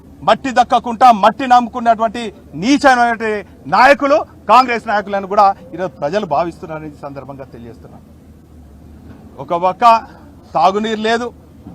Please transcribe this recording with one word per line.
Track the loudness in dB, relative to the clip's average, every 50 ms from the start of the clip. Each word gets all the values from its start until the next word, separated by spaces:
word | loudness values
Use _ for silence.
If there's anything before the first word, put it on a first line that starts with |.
| -20 -20 -18 -6
మట్టి | -2 0 0 0 -2 -4
దక్కకుండా | 0 0 0 2 0 -2 -2 -2 -2 4 4 4
మట్టి | 4 4 2 0 0 0 0
నమ్ముకున్నటువంటి | 2 2 2 2 0 -8 -4 -2 0 0 0 -2 -6 -6 -6 -12 -12 -14 -16 -20 -18 -12
నీచమైనటువంటి | -6 -2 0 0 2 4 2 4 4 2 0 -2 -4 -4 -6 -6 -6 -8 -12 -20 -18 -8 -2
నాయకులు | 2 4 6 6 4 4 2 0 0 0 -2 -4 -14 -10 0 4
కాంగ్రెస్ | 4 4 4 2 -2 -6 -4
నాయకులను | -4 -4 -4 -4 -4 -6 -6 -6
కూడా | -2 2 2 2 2 2 -2 -10 -16 -10
ఈరోజు | -8 -8 -8
ప్రజలు | -8 -6 -6 -4 -4 -4 -4
భావిస్తున్నారని | -2 -2 -2 -2 -4 -6 -12 -14 -14 -14 -12 -14
ఈ | -14 -16 -16
సందర్భంగా | -16 -16 -14 -16 -16 -16 -16 -18 -18
తెలియజేస్తున్నాను. | -18 -20 -20 -20 -20 -20 -20 -20 -20 -20 -20 -20 -20 -20 -20 -20 -20 -20 -20 _ _ -20 -20 -20 -20 -20 -20 -20 -20 -20 -20 -20 -20 -20 -20 -20 -20 -18 -14
ఒక | -8 -6 -4
పక్క | -2 -2 -2 -2 2 4 4 4 4 0 -6 -20 -20 -20 -20 -20 -20 -16 -8 -4
తాగునీరు | 0 0 0 0 0 -4 -4 -6 -4
లేదు, | -2 -2 -2 -2 -4 -8 -12 -16 -20 -20 -20 -20 -20 -20 -20